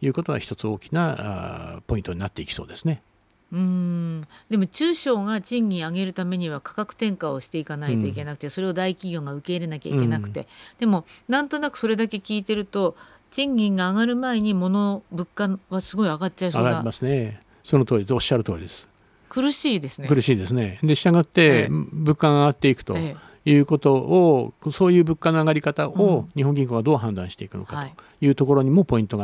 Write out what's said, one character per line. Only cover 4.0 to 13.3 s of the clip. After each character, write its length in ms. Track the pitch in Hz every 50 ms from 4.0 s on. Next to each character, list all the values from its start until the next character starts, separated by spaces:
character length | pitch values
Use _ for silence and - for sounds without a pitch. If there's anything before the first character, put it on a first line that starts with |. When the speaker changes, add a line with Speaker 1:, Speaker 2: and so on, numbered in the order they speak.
| 170 165 160 160 151 - _ - _ -
Speaker 2:
で 60 | 220
も 100 | 208 190
中 260 | - - - 302 339 339
小 300 | - - 277 240 208 196
が 180 | 208 220 208
賃 260 | 185 - 240 247 226
金 160 | 208 185 175 160
上 80 | 160
げ 140 | 170 185 190
る 80 | 185 180
た 100 | - 180
め 140 | 180 185
に 140 | 180 175 160
は 100 | 151 139
価 140 | - - -
格 160 | - 208 -
転 260 | - - 226 214 190 -
嫁 140 | 165 156 139
を 60 | 131
し 80 | - -
て 80 | -
い 80 | 160 147
か 100 | - 151
な 140 | 147 147 143
い 80 | 120
と 80 | 110 107
い 80 | 98 98
け 100 | 127 147
な 120 | 147 147
く 20 |
て、 80 | - -
Speaker 1:
う 40 | 143
ん。 20 |
Speaker 2:
そ 100 | - 185
れ 60 | 190
を 60 | 190 175
大 200 | 180 185 185 180
企 180 | - - 185
業 120 | 170 165 147
が 100 | 139 143
受 140 | 143 -
け 60 | - 180
入 80 | 175
れ 60 | 175
な 120 | 160 156 143
き 120 | - 156
ゃ 40 | 147
い 40 | 135
け 60 | 123
な 140 | 117 113 107
く 100 | 104 101
て。 120 | 104 -
Speaker 1:
う 20 | 113
ん。 20 | _ - - - - -
Speaker 2:
で 80 | - 240
も、 200 | 220 196 170 - _ - - _
な 140 | - 247 285
ん 80 | 294 277
と 80 | 302
な 140 | 294 302 294
く 60 | -
そ 100 | - -
れ 80 | 220 220
だ 120 | 202 226
け 100 | 214 -
聞 200 | 202 - - 214
い 60 | 214 196
て 100 | - 214
る 100 | 208 202
と、 300 | - - 202 190 170 - - - - - _ _ _